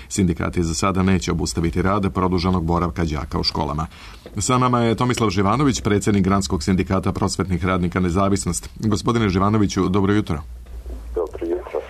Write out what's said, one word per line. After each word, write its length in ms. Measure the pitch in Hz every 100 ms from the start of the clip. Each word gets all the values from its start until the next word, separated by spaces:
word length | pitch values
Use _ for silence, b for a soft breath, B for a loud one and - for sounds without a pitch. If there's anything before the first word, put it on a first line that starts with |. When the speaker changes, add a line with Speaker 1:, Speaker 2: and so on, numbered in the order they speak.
| B
Speaker 1:
Sindikati 540 | - 92 82 87 90
za 100 | 85
sada 300 | 78 101 92
neće 280 | 95 95 85
obustaviti 500 | 85 82 - 85 87
rad 320 | 87 101 98
produženog 500 | 90 92 90 87 92
boravka 200 | 80 85
đaka 560 | 87 76 82 73 80 85
u 40 |
školama. 420 | 82 - 76 73 80 B B B B -
Sa 200 | 101 127
nama 220 | 127 123
je 160 | 117 110
Tomislav 340 | 123 117 110
Živanović, 520 | 92 98 117 147 107
predsjednik 420 | - 101 - 101
Granskog 400 | 95 98 95 92
sindikata 480 | - 92 90 95 92
prosvetnih 540 | 87 101 - 92 90 95
radnika 340 | 92 87 95
Nezavisnost. 680 | 92 85 98 98 - 85 - - 110
Gospodine 400 | 101 123 117 110
Živanoviću, 520 | 92 98 107 98 98 90
dobro 240 | 95 95
jutro. 240 | 104 98 76 - - - - - - - -
Speaker 2:
Dobro 240 | 85 -
jutro. 380 | 85 85 - 76 B